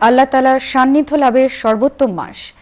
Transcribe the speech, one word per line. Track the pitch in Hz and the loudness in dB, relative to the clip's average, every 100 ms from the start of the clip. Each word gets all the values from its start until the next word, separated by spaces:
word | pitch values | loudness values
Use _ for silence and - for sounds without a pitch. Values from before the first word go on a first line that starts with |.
আল্লাহ | 220 247 269 | 2 2 2
তাআলার | 262 262 262 | 2 2 0
সান্নিধ্য | 254 262 262 285 294 294 | 0 0 2 0 0 0
লাভের | 269 240 262 | 2 2 0
সর্বোত্তম | - 226 214 269 - 262 | -2 -2 0 -2 0 -2
মাস। | 175 - - - - | -4 -10 -14 -20 -20